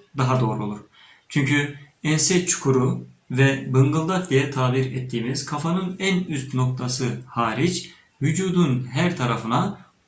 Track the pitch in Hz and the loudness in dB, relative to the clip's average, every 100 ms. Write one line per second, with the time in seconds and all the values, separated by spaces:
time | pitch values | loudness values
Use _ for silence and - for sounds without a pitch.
0 | - 135 127 127 110 104 104 104 - _ | -10 -2 2 2 0 -2 -6 -8 -14 _
1 | - - - 147 127 147 143 - - _ | -20 -20 -4 0 2 2 0 -8 -20 _
2 | 151 156 - 180 180 - 135 127 127 - | 0 2 4 2 2 0 2 2 2 0
3 | - - - 131 135 139 - 131 151 156 | -6 -18 -4 4 4 4 0 4 4 2
4 | 165 185 180 135 131 131 127 131 127 131 | 0 -2 2 2 2 0 0 0 -2 -4
5 | - 117 120 131 - 147 165 185 180 185 | -4 -4 -4 -4 -4 -4 -2 -2 -2 -2
6 | 190 180 175 139 127 127 127 127 123 - | 0 0 0 -4 -2 0 0 0 -4 -2
7 | 117 101 - 120 113 117 180 - - - | -2 -4 -6 -2 -2 2 0 0 -8 -20
8 | _ - 147 165 190 175 151 127 127 135 | _ -4 -2 0 0 2 2 0 -2 0
9 | 175 - 120 117 113 143 202 - - _ | 0 0 -2 -2 0 0 0 -4 -16 _